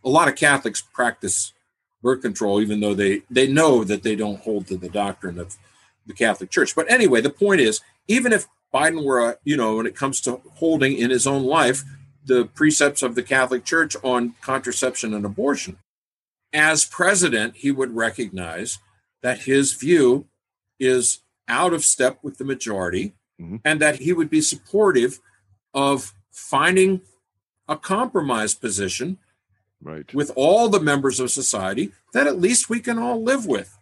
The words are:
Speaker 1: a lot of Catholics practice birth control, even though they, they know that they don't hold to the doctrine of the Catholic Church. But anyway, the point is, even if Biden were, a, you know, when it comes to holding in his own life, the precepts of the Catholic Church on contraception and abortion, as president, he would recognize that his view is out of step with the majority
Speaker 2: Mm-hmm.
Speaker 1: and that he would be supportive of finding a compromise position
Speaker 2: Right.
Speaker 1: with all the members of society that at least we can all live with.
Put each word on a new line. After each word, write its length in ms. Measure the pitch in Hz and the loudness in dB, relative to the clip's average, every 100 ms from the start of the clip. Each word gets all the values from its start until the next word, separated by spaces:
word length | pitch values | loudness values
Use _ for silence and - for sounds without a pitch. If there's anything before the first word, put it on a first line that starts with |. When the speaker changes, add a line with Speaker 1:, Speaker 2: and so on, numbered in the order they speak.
Speaker 1:
a 60 | 131 | 4
lot 180 | 156 156 | 4 2
of 80 | - | 2
Catholics 460 | 151 135 - - | 2 2 0 -8
practice 720 | - - 120 - 101 - - _ _ _ _ _ | -12 -2 -2 -2 -6 -4 -6 _ _ _ _ _
birth 180 | 120 131 | -2 0
control, 400 | 123 98 107 101 | -2 -2 0 0
even 200 | 107 104 | 0 -2
though 120 | 104 | -2
they, 280 | 101 101 101 _ | 0 0 0 _
they 160 | 123 135 | 2 4
know 360 | 139 160 123 | 4 4 4
that 180 | 98 101 | 2 -4
they 120 | 110 | -2
don't 260 | 104 107 98 | -2 -4 -6
hold 260 | 110 104 92 | -6 -6 -6
to 100 | 92 | -10
the 140 | 90 | -6
doctrine 480 | 101 101 98 92 87 | -4 -4 -6 -10 -10
of 180 | 87 - _ _ _ _ - | -12 -16 _ _ _ _ -20
the 60 | |
Catholic 380 | 101 113 104 92 | -2 0 0 -2
Church. 240 | - 143 - | 0 0 0
But 140 | 160 | 2
anyway, 320 | 254 202 117 | 4 6 4
the 80 | 135 | 2
point 320 | - 202 190 | 0 2 4
is, 180 | 113 107 _ _ - | 2 0 _ _ -2
even 220 | 233 240 | 0 2
if 120 | 214 - _ _ | 0 0 _ _
Biden 280 | 131 156 165 | 0 0 0
were, 180 | 139 127 117 | 0 2 0
a, 80 | 120 | -2
you 140 | 143 147 | -4 0
know, 200 | 113 110 | 0 -2
when 100 | 117 | -4
it 100 | - | -4
comes 240 | 135 131 | -6 -4
to 200 | - 127 - - | -6 -8 -12 -4
holding 360 | 165 160 135 135 | 0 2 2 2
in 100 | 120 | 0
his 180 | 127 139 | 0 0
own 180 | 139 | 0
life, 380 | 131 160 147 135 - - - _ | 0 2 2 0 -8 -20 -20 _
the 220 | 131 131 | 0 2
precepts 580 | 110 - 151 151 143 143 | 2 0 2 4 2 0
of 120 | 127 | -4
the 80 | 117 | -4
Catholic 420 | 123 135 127 127 | -2 0 0 -2
Church 320 | - 165 156 - | -2 -2 -2 -4
on 320 | 131 123 120 - | -2 0 -2 -8
contraception 720 | - 131 127 113 127 - 113 | -6 -6 -4 -4 -4 -4 -6
and 100 | 107 | -4
abortion, 540 | 101 101 139 139 - 87 _ _ _ _ _ _ _ | -6 -4 -2 -2 -8 -16 _ _ _ _ _ _ _
as 320 | 151 156 151 | 2 2 2
president, 720 | - - 175 202 175 117 113 - | -2 0 0 2 2 0 -2 -4
he 140 | 139 | -4
would 240 | 135 131 113 | -2 -4 -2
recognize 840 | 113 110 110 92 85 82 117 - _ _ _ _ | -4 -4 -8 -8 -10 -8 -10 -12 _ _ _ _
that 180 | 123 127 | -6 -4
his 320 | 131 135 139 | 0 2 2
view 540 | - 139 170 131 135 - _ _ _ _ _ | -2 2 4 6 4 -2 _ _ _ _ _
is 420 | 127 127 120 - _ _ - | 0 2 0 -4 _ _ -6
out 240 | 120 180 | -2 0
of 120 | 165 | 0
step 340 | - - 131 135 | 0 2 0 0
with 140 | 147 - | -14 -10
the 80 | |
majority 680 | 135 127 113 98 87 90 190 _ _ _ | -8 -6 -6 -4 -2 -2 -6 _ _ _
Speaker 2:
Mm-hmm. 180 | 85 110 151 | -14 -6 -2
Speaker 1:
and 140 | 156 | 2
that 140 | 151 139 | 0 0
he 180 | 139 | -2
would 160 | 175 151 | -2 2
be 100 | 156 | 0
supportive 800 | 151 170 _ 202 208 135 123 - _ _ _ _ _ | 0 -4 _ 2 4 4 0 -4 _ _ _ _ _
of 400 | 139 139 135 - _ _ | -2 0 -2 -6 _ _
finding 720 | - - 139 160 185 190 185 _ _ _ _ _ _ - | -20 -4 0 2 4 4 2 _ _ _ _ _ _ -10
a 80 | 151 | -8
compromise 800 | - 196 254 185 143 117 107 | -4 -2 0 -2 -2 -2 -2
position 640 | - 120 95 98 - 143 190 _ _ _ _ _ _ | -4 -6 -4 -4 -4 -6 -8 _ _ _ _ _ _
Speaker 2:
Right. 300 | 78 78 73 | -16 -16 -8
Speaker 1:
with 180 | 139 143 - | -4 -4 2
all 340 | 147 208 233 | 4 6 4
the 100 | 196 | 2
members 400 | 151 143 135 127 | 2 2 0 0
of 100 | 127 | -4
society 640 | - 127 110 95 107 196 _ _ | -2 -2 -2 -4 -4 -6 _ _
that 120 | 247 285 | 0 0
at 140 | 180 | 2
least 300 | 180 240 - | 2 2 0
we 100 | 226 | -6
can 180 | 240 233 | -4 -4
all 240 | 240 233 | -2 -2
live 220 | 226 269 | -2 -2
with. 320 | 208 107 - _ | -2 -4 -4 _